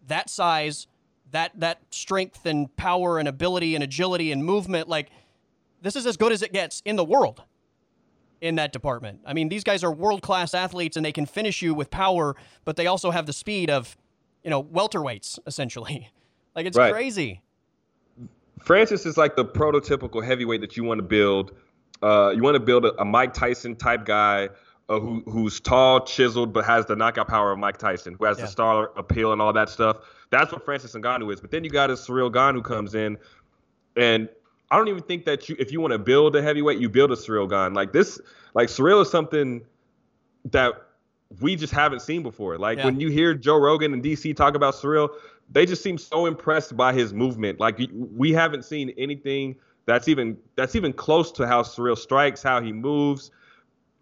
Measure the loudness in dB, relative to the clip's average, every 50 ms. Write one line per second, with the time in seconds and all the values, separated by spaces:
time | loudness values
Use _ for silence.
0 | _ -6 -6 -6 -6 -6 -6 -2 0 0 0 0 -2 -4 -6 -10 -14 _ _ _
1 | _ _ _ _ _ _ -4 -4 -4 -4 -6 -4 -4 -4 -4 -6 _ _ -14 -14
2 | -8 -4 -2 -2 -2 -4 _ -10 _ -4 -2 -2 -4 -4 _ -6 -4 -2 0 0
3 | 0 0 0 0 -2 -4 -4 -2 -2 -2 -2 -2 -2 -2 -2 -2 -4 -6 -4 -4
4 | -2 -2 0 -2 -2 -2 -2 -2 -2 0 0 -2 -2 -2 -4 -4 -4 -4 -6 -6
5 | -6 -8 _ _ _ _ _ _ _ _ _ _ _ _ _ _ _ -6 -6 -4
6 | -4 -4 -2 2 2 2 2 0 -2 -4 -4 -4 -4 -4 -6 -10 -8 -4 -2 -2
7 | 0 2 4 4 4 2 0 -6 -20 _ _ _ _ _ _ _ _ _ _ _
8 | _ _ _ _ _ _ _ _ -6 -4 -2 -2 -4 -4 -6 -8 -6 -6 -6 -6
9 | -8 -14 -16 -16 _ -8 -4 -4 -2 -2 -4 -4 -2 -2 -2 0 0 -4 -4 0
10 | 0 0 0 0 -2 -2 -2 -2 -2 -2 -4 -4 -4 -4 -4 -6 -6 -6 -4 -4
11 | -4 -4 -2 -4 -6 -6 -4 -4 -4 -4 -4 -2 -2 -2 -2 -2 -4 -6 -4 -2
12 | 0 0 2 2 0 -2 -4 -6 -14 -20 _ _ _ -8 -4 -2 0 0 0 0
13 | -2 -2 -2 -2 -4 -4 -8 -10 -8 -6 -4 -4 -2 0 -2 -2 -2 -6 -18 _
14 | _ _ _ _ _ _ _ _ _ -4 -4 -4 -4 -4 -2 -2 -2 -2 -2 -4
15 | -4 -4 -6 -8 -12 -14 -14 -14 -14 -14 -8 -8 -8 -8 -8 -10 -12 -10 -12 -12
16 | -12 -18 _ _ _ _ _ _ _ _ _ -8 -8 -2 4 4 4 4 4 0
17 | -2 -4 -4 -4 -6 -6 -8 -14 _ _ _ _ _ _ _ _ _ _ _ _
18 | _ _ _ -20 -20 -20 _ _ _ _ _ -20 2 4 6 6 6 4 2 -4
19 | -4 -4 2 2 2 2 4 0 -2 -2 0 0 0 2 2 0 0 0 -4 -2
20 | -4 -6 -6 -6 -2 -2 -2 -2 0 -2 -2 -4 -4 -8 -8 -6 -4 -4 -4 -4
21 | -2 0 4 4 4 4 4 2 -2 -4 -10 _ _ _ _ _ _ _ _ -2
22 | 2 4 6 6 6 6 4 4 4 4 4 4 4 4 4 4 4 2 0 0
23 | -4 2 4 2 2 2 0 -2 -2 -2 -2 -4 -6 -12 -12 -4 -2 0 0 0
24 | 0 0 2 2 4 4 2 2 -2 -4 -8 -14 _ _ _ _ _ _ -4 -4
25 | -2 -4 -8 -8 -8 -6 -4 -2 -2 -2 -4 -6 -2 2 4 6 6 6 6 4
26 | 2 0 0 2 2 2 4 0 -2 0 0 -2 2 2 2 2 2 0 -2 0
27 | 0 0 0 -2 -4 -2 0 0 2 0 0 -2 -4 -4 -6 -4 -4 -4 -4 -4
28 | -8 -12 -8 -2 0 0 0 0 -6 -12 -4 -2 0 2 2 2 0 -2 -6 -12
29 | -4 -4 -2 0 2 0 2 2 2 2 2 2 0 0 0 0 0 0 0 -2
30 | -6 -20 -20 -20 -8 _ 2 2 2 2 -2 -12 -8 -8 -8 -8 -8 -12 -16 -8
31 | -4 -4 -4 -4 -4 -6 -8 -8 -8 -8 -8 -6 -6 -2 0 0 2 2 0 -4
32 | -6 -6 -2 0 0 2 2 4 4 4 2 0 -4 -4 -6 -6 -6 -6 -4 -4
33 | -4 -4 -4 -8 -14 -20 _ _ _ _ _ _ _ _ _ _ _ _ _ 2
34 | 4 4 4 2 0 -4 -10 _ _ _ _ _ _ _ 2 2 2 2 -2 -6
35 | -6 -8 -8 -6 -2 -4 -4 -4 -4 -10 -6 -6 -6 -6 -4 -4 -2 -2 -2 -2
36 | 2 4 6 6 6 6 6 4 2 2 0 0 2 0 0 0 -2 2 4 6
37 | 6 6 4 -2 -4 -4 -2 -2 0 0 0 0 0 0 0 -2 -2 0 2 2
38 | 2 2 0 -16 -20 _ _ _ _ _ _ 2 2 2 2 0 4 6 6 6
39 | 6 4 2 -2 -2 0 -2 -2 -2 -2 -4 -8 -12 _ _ _ _ _ _ _
40 | _ _ _ _ _ _ _ _ _ -2 2 2 2 2 0 -4 -12 _ _ _
41 | _ _ _ _ _ _ -14 -4 -2 -2 -2 -2 -4 -4 0 2 2 2 2 -2
42 | -6 -6 -6 -6 -6 -8 -10 -8 -6 -6 -4 -2 -2 -2 -2 0 0 -2 -2 0
43 | -2 -2 2 2 2 2 2 0 2 4 6 6 6 6 4 4 2 -2 -2 -2
44 | -2 -4 -4 -4 -4 -6 0 2 2 2 4 4 2 2 0 -2 -4 0 2 2
45 | 2 0 -2 -10 -20 -20 -20 _ _ _ 4 4 4 4 2 -4 -4 -6 -6 -6
46 | -8 -6 -2 0 0 0 -2 -2 -2 0 0 0 -2 -4 -2 2 2 2 4 2
47 | 0 0 0 -2 -2 -2 -2 -2 -4 -4 -2 0 0 -2 0 -2 -6 -8 -6 -10
48 | -12 -10 -4 -2 0 2 4 2 2 0 0 -6 -10 -10 -8 -8 -8 -8 -6 -6
49 | -6 -6 -6 -8 -6 -6 -4 -4 -4 -6 -8 -12 _ _ _ _ _ 0 0 2
50 | 4 2 0 2 0 -4 -6 -8 _ _ _ -4 -4 -2 -2 -2 -2 -2 -4 -4
51 | 0 2 2 2 2 0 -2 -4 0 2 2 2 2 0 -4 -4 0 0 0 -2
52 | -2 0 2 2 2 2 0 -2 -2 0 0 0 -2 -4 -8 -6 -4 -2 0 0
53 | 0 0 0 -4 -6 -18 _ _ _ _ _ _ _ _ _ _ _ _ _ _